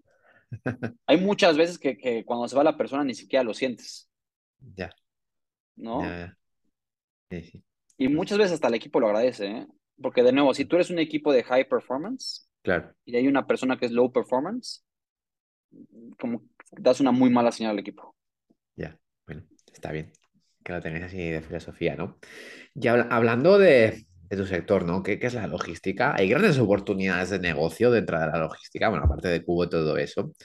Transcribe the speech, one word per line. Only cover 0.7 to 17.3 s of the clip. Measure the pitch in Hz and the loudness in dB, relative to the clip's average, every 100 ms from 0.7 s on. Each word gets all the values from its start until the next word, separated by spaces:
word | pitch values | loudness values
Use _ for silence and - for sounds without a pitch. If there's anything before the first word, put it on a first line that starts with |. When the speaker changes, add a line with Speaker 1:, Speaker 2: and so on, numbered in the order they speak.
| 120 120 - - | -6 -10 -6 2
Speaker 2:
Hay | 156 | 2
muchas | 190 196 185 151 | 2 2 4 4
veces | 170 175 | 2 0
que, | 139 127 | -6 -4
que | 127 113 104 | -4 -4 -4
cuando | 120 120 | -6 -2
se | 123 | 2
va | |
la | 151 147 | 2 2
persona | 113 135 | -4 -2
ni | 143 110 | -4 -6
siquiera | - 135 | -2 -2
lo | 120 | -2
sientes. | 101 131 113 - - - _ _ _ _ _ 127 92 | -2 -6 -6 -14 -20 -20 _ _ _ _ _ -18 -12
Speaker 1:
Ya. | 92 - _ _ _ _ _ _ _ - | -12 -14 _ _ _ _ _ _ _ -18
Speaker 2:
¿No? | 113 123 | -10 -8
Speaker 1:
Ya, | 170 87 | -8 -10
ya. | 90 - _ _ _ _ _ _ _ _ _ | -14 -18 _ _ _ _ _ _ _ _ _
Sí, | 87 | -16
sí. | - - _ _ _ - | -14 -20 _ _ _ -4
Speaker 2:
Y | 131 | 0
muchas | 151 190 208 | 0 0 2
veces | 202 | 2
hasta | 156 123 | 2 0
el | 117 | -2
equipo | 143 147 | -2 0
lo | 113 | 2
agradece, | 107 127 120 98 | 2 0 -2 -6
¿eh? | 113 - _ _ _ | -8 -12 _ _ _
Porque, | 127 127 | -2 4
de | 123 | 4
nuevo, | 135 143 | 6 4
si | 123 139 | 2 0
tú | 170 | 0
eres | 170 | 2
un | 175 | -2
equipo | 151 151 - | -2 -2 2
de | 131 | 2
high | - 127 131 | 2 0 2
performance | 123 - 127 180 262 - - - _ | -2 -2 -6 -6 -10 -12 -14 -18 _
Speaker 1:
Claro. | - 85 - _ - | -2 -2 -2 _ -4
Speaker 2:
y | 120 | 0
hay | 135 | 2
una | 139 - | 2 0
persona | 117 127 127 | -2 0 -2
que | 123 | 0
es | |
low | 117 123 | 2 2
performance, | 123 107 127 156 240 - - _ _ _ _ _ _ _ _ _ - - - 117 - | 0 -2 -2 -4 -8 -10 -16 _ _ _ _ _ _ _ _ _ -20 -20 -20 -20 -12
como | 123 120 - - - | -8 -8 -12 -20 -20
das | - 117 127 | -2 2 4
una | 135 | 4
muy | 123 | 4
mala | 127 | 4